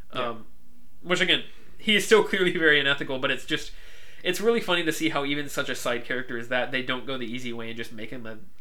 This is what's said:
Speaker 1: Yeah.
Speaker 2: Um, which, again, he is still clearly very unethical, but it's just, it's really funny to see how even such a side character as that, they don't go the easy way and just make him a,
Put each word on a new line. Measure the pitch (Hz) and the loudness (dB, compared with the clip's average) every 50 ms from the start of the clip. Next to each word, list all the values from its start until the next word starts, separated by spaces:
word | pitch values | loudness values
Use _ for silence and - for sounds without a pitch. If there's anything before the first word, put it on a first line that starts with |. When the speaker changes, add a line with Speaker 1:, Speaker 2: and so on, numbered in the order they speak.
| - - - | -6 -4 -4
Speaker 1:
Yeah. | 127 123 120 | -2 -2 -2
Speaker 2:
Um, | 113 104 - - - - - - - - - - - - | -4 -4 -6 -6 -6 -6 -8 -8 -8 -6 -6 -6 -6 -4
which, | - 170 180 170 | -2 0 0 2
again, | 185 175 151 127 - - - - - - - | 4 4 2 2 0 -4 -8 -8 -8 -8 -6
he | - - 220 208 | -2 2 4 4
is | 185 - | 4 6
still | - 226 208 208 | 8 8 8 6
clearly | - 208 190 180 175 170 | 6 2 2 2 2 4
very | 170 160 151 147 143 | 6 6 6 8 6
unethical, | 135 139 143 - 151 131 131 | 6 4 2 0 0 -4 -2
but | 127 135 135 | 0 0 0
it's | 131 127 - | 0 0 -2
just, | - 156 - - - - - - - - - - - - - - | -2 -2 -2 -2 -4 -6 -8 -6 -6 -6 -6 -6 -6 -6 -4 -2
it's | 180 180 190 | -2 0 2
really | 208 233 233 220 | 2 2 2 2
funny | - 180 175 175 165 | 2 2 2 2 2
to | 156 | 0
see | 151 - 160 147 | 0 0 0 0
how | 147 143 139 | 0 0 0
even | 139 143 147 143 139 | 0 -2 -2 -4 -4
such | - 147 139 | -2 -2 -2
a | 135 123 | -2 -2
side | - - 127 120 120 - | -2 -2 -2 -2 -2 -2
character | - 127 123 123 - 120 | -2 -2 -2 -2 -4 -4
as | 117 117 120 | -4 -2 0
that, | 127 123 120 127 | 0 0 0 0
they | 135 127 123 | -2 -2 -2
don't | 131 127 123 110 | -2 -2 -2 -2
go | 135 135 | -4 -4
the | 123 120 | -4 -4
easy | 110 120 127 123 120 117 | -4 -4 -4 -4 -4 -4
way | 117 113 113 | -4 -4 -6
and | 117 | -6
just | 117 113 - | -6 -6 -6
make | 120 107 113 - | -6 -6 -6 -6
him | 135 123 113 | -6 -6 -6
a, | 113 110 107 - - - - | -6 -6 -6 -6 -6 -8 -8